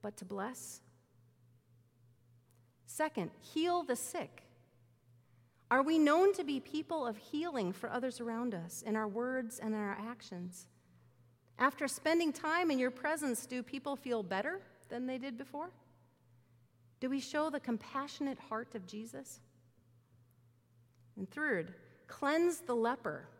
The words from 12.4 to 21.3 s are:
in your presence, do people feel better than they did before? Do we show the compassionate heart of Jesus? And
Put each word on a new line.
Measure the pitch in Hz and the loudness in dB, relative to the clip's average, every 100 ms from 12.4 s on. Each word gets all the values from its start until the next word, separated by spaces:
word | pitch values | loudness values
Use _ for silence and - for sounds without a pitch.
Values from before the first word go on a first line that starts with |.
| 311 339 349 | 0 2 4
in | 269 | 4
your | 254 | 2
presence, | 254 302 311 294 233 | 0 -2 0 0 -2
do | - 254 | -2 -6
people | 240 277 285 269 | -4 -6 -4 -4
feel | 262 233 | -2 -2
better | 190 190 262 381 - - - | 0 0 0 -4 -8 -20 -10
than | 240 254 | -6 -4
they | 262 | -4
did | 269 233 | -6 -8
before? | 277 285 339 - - - _ _ _ - _ _ _ _ _ _ | -8 -8 -8 -10 -20 -20 _ _ _ -20 _ _ _ _ _ _
Do | 254 | -2
we | 269 | -2
show | 254 302 311 | 0 0 0
the | 294 | 0
compassionate | 269 226 - 277 285 - 277 262 | -2 -4 -2 -6 -6 -4 -4 -4
heart | - 220 240 | -6 -8 -6
of | 226 180 | -10 -10
Jesus? | 208 226 269 269 - - _ _ _ _ _ _ - _ _ _ _ _ _ _ _ - - | -10 -10 -12 -14 -16 -20 _ _ _ _ _ _ -20 _ _ _ _ _ _ _ _ -20 -10
And | 190 | -10